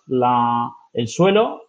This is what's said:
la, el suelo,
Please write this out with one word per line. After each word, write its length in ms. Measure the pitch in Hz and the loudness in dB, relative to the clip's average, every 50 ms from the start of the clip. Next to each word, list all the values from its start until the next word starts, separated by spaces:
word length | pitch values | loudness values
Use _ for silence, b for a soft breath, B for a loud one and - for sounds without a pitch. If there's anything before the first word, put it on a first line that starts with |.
| _ | _
la, 640 | - 135 127 123 123 123 120 120 117 120 120 120 120 - - _ _ - | -6 -2 0 0 2 2 2 0 0 0 -2 -4 -6 -8 -14 _ _ -6
el 160 | 117 120 113 | -6 -6 -4
suelo, 540 | - - 175 196 196 214 226 254 - - - | 0 2 2 4 4 2 2 0 -4 -10 -16